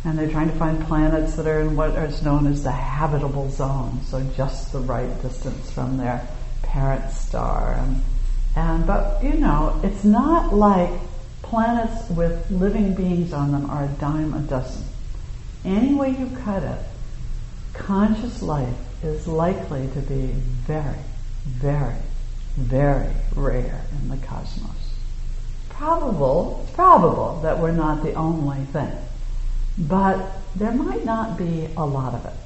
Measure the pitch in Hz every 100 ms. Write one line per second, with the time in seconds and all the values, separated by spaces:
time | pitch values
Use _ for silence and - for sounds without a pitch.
0 | 165 156 156 151 160 - 165 156 - 160
1 | 160 160 156 - 156 156 151 147 156 143
2 | 151 - 147 143 143 143 139 131 - 139
3 | 151 147 139 139 135 - 135 135 120 120
4 | - 131 135 - 139 - - 135 127 120
5 | 123 127 131 - 135 - - - 127 131
6 | 123 123 - - - - - 139 95 67
7 | - - - - 58 - 62 85 131 131
8 | - - - - - 160 165 160 - -
9 | - - 143 160 147 147 156 - 202 -
10 | 208 226 285 339 - 208 208 185 175 -
11 | - - - - - 226 233 233 226 -
12 | - 170 170 170 - 185 202 220 196 180
13 | 180 175 170 147 143 143 143 147 143 -
14 | 143 156 156 147 139 131 120 - - -
15 | - - - - - - 180 202 269 285
16 | 269 262 254 254 208 196 127 - - -
17 | - - - - - - - - - 196
18 | 214 220 247 - 180 147 123 120 - -
19 | 156 151 170 160 170 190 - 143 131 143
20 | 139 135 131 123 - 127 - 156 139 -
21 | - - - - 143 120 143 147 127 -
22 | - - - - - 139 120 127 143 139
23 | - - - - 135 123 123 - - 143
24 | 127 135 123 - - - - - - -
25 | - - - - - - - - 320 330
26 | 285 170 131 156 214 - - - 370 302
27 | 165 117 113 160 156 170 165 165 156 147
28 | 156 - 160 165 143 135 135 156 117 -
29 | - - - - - - - - 147 190
30 | 196 185 - - - 185 214 240 349 -
31 | 233 226 - 170 170 165 156 - 147 135
32 | 127 123 - -